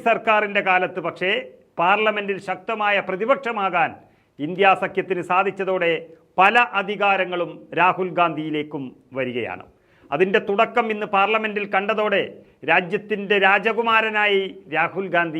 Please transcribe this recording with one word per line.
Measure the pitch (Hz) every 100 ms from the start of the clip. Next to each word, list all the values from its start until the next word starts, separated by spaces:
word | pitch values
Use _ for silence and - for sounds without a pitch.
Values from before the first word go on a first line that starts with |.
| 233
സർക്കാരിൻ്റെ | 214 - 214 208 202 190
കാലത്ത് | 185 180 180 165
പക്ഷേ | - 180 226 - - _ -
പാർലമെൻറ്റിൽ | 170 208 220 208 202 190 175
ശക്തമായ | 180 - 220 208 202 190
പ്രതിപക്ഷമാകാൻ | 185 226 269 233 220 190 175 147 107 - _ _ -
ഇന്ത്യാ | 151 180 196 185
സഖ്യത്തിന് | 185 190 170 180 165
സാധിച്ചതോടെ | 180 196 190 185 185 170 160 - - _ -
പല | 196 233 240 196
അധികാരങ്ങളും | 196 202 202 196 180 175 165 - - -
രാഹുൽ | 180 175 185 175
ഗാന്ധിയിലേക്കും | 170 151 156 151 151 156 131 - _ 131
വരികയാണ്. | 127 120 101 92 - _ _ _ -
അതിൻ്റെ | - 185 208 202
തുടക്കം | 202 220 226 226
ഇന്ന് | 208 208 196
പാർലമെൻറ്റിൽ | 196 220 214 208 202 190
കണ്ടതോടെ | 202 214 214 196 117 - - _ 131
രാജ്യത്തിൻ്റെ | 170 175 202 202 208 196 202 190
രാജകുമാരനായി | 202 208 220 233 220 220 214 208 196 190 - -
രാഹുൽ | 156 165 165 190 170
ഗാന്ധി | 170 156